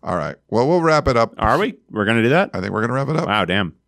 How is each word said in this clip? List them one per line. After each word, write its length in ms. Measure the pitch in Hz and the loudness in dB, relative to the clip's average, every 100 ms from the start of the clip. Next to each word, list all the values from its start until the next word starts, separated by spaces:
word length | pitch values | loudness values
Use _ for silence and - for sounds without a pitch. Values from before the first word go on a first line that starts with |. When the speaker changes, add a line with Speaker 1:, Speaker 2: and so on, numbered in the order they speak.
Speaker 1:
All 120 | - 90 | -4 -4
right. 200 | 76 71 _ | -4 -10 _
Well, 180 | 107 131 | 0 2
we'll 140 | 175 | 2
wrap 260 | 165 156 139 | 2 2 2
it 100 | 120 | 2
up. 160 | 113 - | 0 0
Speaker 2:
Are 200 | 107 135 | 0 2
we? 160 | 139 - _ | 0 -6 _
We're 140 | 104 104 | -4 0
gonna 180 | 117 | 2
do 60 | 113 | 2
that? 200 | 156 202 | 2 0
Speaker 1:
I 80 | - | -4
think 100 | 95 | -6
we're 80 | 98 | -4
gonna 120 | 113 | -4
wrap 160 | 127 139 | -4 -4
it 60 | 151 | -4
up. 120 | - | 0
Speaker 2:
Wow, 180 | 107 87 | 0 0
damn. 300 | 95 90 - | -2 -2 -8